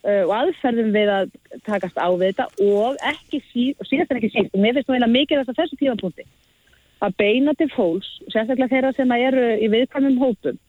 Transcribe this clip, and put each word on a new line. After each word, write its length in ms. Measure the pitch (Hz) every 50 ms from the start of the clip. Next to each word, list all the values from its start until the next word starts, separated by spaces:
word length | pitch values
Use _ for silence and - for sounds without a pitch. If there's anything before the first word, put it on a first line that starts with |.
| -
eh, 160 | 208 202 202
og 120 | 180 160 196
aðferðum 540 | 226 277 370 339 - - 254 233 233 226 220 202
við 160 | 214 208 202
að 220 | 202 196 185 - _ - _ _ - 247 _
takast 320 | - 208 196 190 180 -
á 120 | - 165 175 185
við 200 | 175 185 190 196
þetta 120 | - 254 - - -
og 360 | - 202 202 202 214 247 277 -
ekki 400 | - 262 302 320 - _ - 277 - -
sí-, 240 | - 240 247 269 277 -
og 60 | 196 -
síðast 220 | - 285 349 -
en 60 | 262
ekki 140 | 240 220 202
síst, 220 | - - 196 - -
og 60 | 190
mér 120 | 202 226 247
finnst 100 | 285 254
nú 60 | - 254
eiginlega 240 | 247 240 226 233
mikilvægt 320 | 254 294 - 320 285 262 226
á 80 | 240
þessu 200 | - 339 320 - -
tímapunkti, 440 | 285 269 240 196 - 180 - - - - _ _ _ _ _ _ _ _ _ _ _ _ _ _
að 160 | 202 202 190
beina 360 | - 208 202 220 254 277 285 302
til 140 | - 330 269
fólks, 380 | - - 208 170 165 196 - - - - - -
sérstaklega 400 | - 220 220 226 262 240 262 233
þeirra 240 | 262 262 254 269 254
sem 160 | - 262 254
eru 460 | 240 240 247 262 262 262 247 233 220
í 100 | 214 220 220 208
viðkvæmum 460 | 226 262 - - 285 269 277 262 247
hópum 380 | 277 254 220 _ - 139 - - _